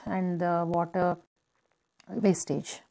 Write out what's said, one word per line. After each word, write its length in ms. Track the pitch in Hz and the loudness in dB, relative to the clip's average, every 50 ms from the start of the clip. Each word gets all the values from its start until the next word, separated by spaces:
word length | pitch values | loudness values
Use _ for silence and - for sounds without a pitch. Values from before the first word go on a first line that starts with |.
| - 220 | -8 -4
and 340 | 190 190 185 180 175 165 | -2 -2 0 -2 0 0
the 240 | 175 175 175 170 170 | 0 0 2 0 0
water 520 | 165 170 170 170 165 - 185 175 175 175 - - _ _ _ _ _ _ _ _ _ _ _ _ _ _ _ - - | 0 0 0 0 0 0 0 2 2 0 -2 -6 _ _ _ _ _ _ _ _ _ _ _ _ _ _ _ -18 -10
wastage. 720 | 190 233 208 202 180 - - - 143 147 151 - - - - _ | -6 2 4 4 4 4 0 -4 -4 -4 -4 -8 -12 -14 -16 _